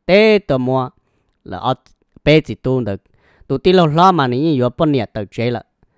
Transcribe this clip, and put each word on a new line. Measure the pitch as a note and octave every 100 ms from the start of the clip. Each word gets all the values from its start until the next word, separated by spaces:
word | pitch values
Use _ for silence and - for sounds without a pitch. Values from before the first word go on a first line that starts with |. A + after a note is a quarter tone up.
| -
tê | G3 A3 G#3 -
tờ | C3
mua, | B2+ C3 B2+ _ _ _ _ _
là | - F#2
ở | A#2+ C3 _ _ _ -
bê | - D#3
chỉ | -
tu | G#2+ B2+ C3
được. | G#2 F#2+ _ _ _ _ -
Tu | C3+
tí | F3+
lâu | F#3 D#3+
lo | D#3 F#3
mà | F3 B2+
ní | A#2+ D#3+
yếu | C#3 B2 -
bọn | D#3+
nhẹ | C#3 G#2
tờ | A2+
chế | G2+ - A#2
là. | A#2+ - _ _